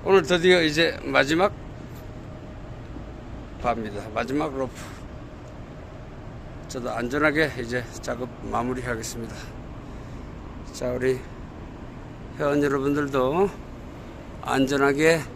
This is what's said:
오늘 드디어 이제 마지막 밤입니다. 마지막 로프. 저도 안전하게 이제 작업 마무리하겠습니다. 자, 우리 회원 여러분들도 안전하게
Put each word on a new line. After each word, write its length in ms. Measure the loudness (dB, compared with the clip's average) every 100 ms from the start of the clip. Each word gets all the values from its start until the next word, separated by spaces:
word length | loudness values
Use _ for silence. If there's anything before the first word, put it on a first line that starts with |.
오늘 200 | 8 6
드디어 400 | 8 6 8 8
이제 360 | 8 6 4 2
마지막 500 | 2 4 6 6 4 2 -12 -12 -12 -12 -12 -12 -12 -12 -12 -12 -12 -12 -10 -10 -10 -12 -12 -12 -12 -2
밤입니다. 480 | 0 2 -2 -6 -4
마지막 480 | -2 0 0 0 -2
로프. 160 | -4 -4 -12 -10 -12 -12 -12 -14 -14 -14 -12 -12 -14 -12 -12 -12 -12 -12 -12 -12 -8
저도 220 | -6 -4
안전하게 640 | -2 0 4 4 6 2 0
이제 260 | -4 -4 -4 -8
작업 260 | -6 -4 -6 -8
마무리하겠습니다. 920 | -4 -2 0 -2 -4 -4 -6 -8 -10 -10 -12 -12 -12 -12 -12 -12 -12 -12 -12 -12 -12 -12 -12
자, 180 | -6 -2
우리 280 | 2 2 2 -2 -12 -12 -12 -12 -12 -12 -12 -14 -12 -12 0
회원 240 | 2 4
여러분들도 840 | 4 4 4 2 2 4 4 4 2 2 -12 -12 -12 -12 -14 -14 -14 -10
안전하게 800 | 0 2 4 6 6 6 6 6 2